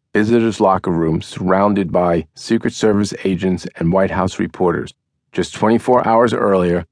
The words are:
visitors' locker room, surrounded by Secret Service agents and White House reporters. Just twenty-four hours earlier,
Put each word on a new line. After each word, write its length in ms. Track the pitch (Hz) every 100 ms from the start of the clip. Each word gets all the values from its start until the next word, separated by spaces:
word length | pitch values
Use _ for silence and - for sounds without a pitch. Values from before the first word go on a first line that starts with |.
| _
visitors' 480 | 101 107 117 113 101
locker 300 | 101 92 -
room, 300 | 82 80 80
surrounded 680 | - - 92 95 101 101 87
by 360 | 90 90 85 80
Secret 400 | - - 117 117
Service 400 | - 110 101 101 - 98
agents 420 | 87 92 90 - -
and 160 | 85
White 200 | 95 95
House 280 | 90 92 -
reporters. 540 | - - 90 - - - _ _ _
Just 200 | - 87
twenty-four 540 | - 107 113 - 123 -
hours 260 | 113 120
earlier, 520 | - 104 95 90 87 85